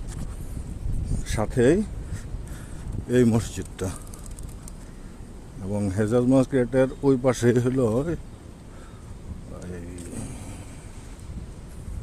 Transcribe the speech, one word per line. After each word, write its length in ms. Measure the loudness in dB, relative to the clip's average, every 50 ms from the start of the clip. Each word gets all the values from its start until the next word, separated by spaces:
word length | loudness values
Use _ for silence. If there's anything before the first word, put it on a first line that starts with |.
| -8 -6 -6 -6 -6 -6 -6 -8 -8 -8 -6 -8 -6 -6 -8 -4 -2 0 0 0 2 2 0 0 0 0
সাথেই 560 | 2 2 2 2 4 6 8 8 8 6 4 0 -4 -6 -6 -6 -8 -8 -6 -6 -8 -8 -8 -8 -10 -10 -10 -10 -10 -8 -6 -6 -6 -6 -2 4
এই 160 | 6 6 8
মসজিদটা, 680 | 8 6 6 2 0 -4 -6 -8 -8 -6 -4 -4 -4 -4 -6 -8 -10 -12 -10 -10 -10 -10 -10 -10 -10 -10 -12 -12 -12 -12 -12 -14 -14 -14 -14 -14 -14 -12 -14 -14 -14 -14 -14 -14 -14 -10 -8 -4
এবং 280 | -2 0 0 0 2 2 2
হেজাজ 260 | 2 4 4 6 6
মার্কেটের 640 | 8 8 6 6 6 4 2 2 4 6 4 4 4 2 2 4
ওই 140 | 4 4 6 6
পাশেই 360 | 4 4 6 6 6 6 6
হইল 220 | 4 4 4 4 4 4 4 2 2 0 -2 -4 -6 -10 -14 -14 -16 -16 -16 -16 -16 -16 -16 -14 -14 -14 -14 -14 -14 -14 -14 -12 -12 -10 -10 -10 -10 -12 -12 -12 -10
এই 180 | -10 -10 -10 -10 -10 -10 -10 -10 -8 -8 -8 -8 -8 -8 -10 -10 -10 -10 -10 -12 -12 -12 -14 -14 -14 -14 -14 -14 -14 -14 -12 -12 -10 -10 -10 -10 -10 -12 -12 -12 -12 -12 -12 -10 -8 -8 -8